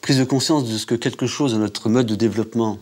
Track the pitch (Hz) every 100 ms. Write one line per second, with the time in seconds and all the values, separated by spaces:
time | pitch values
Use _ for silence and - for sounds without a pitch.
0 | - 135 131 135 - 156 120 110 - 120
1 | 127 - 131 - 143 110 104 - 110 117
2 | 123 104 113 104 110 117 113 98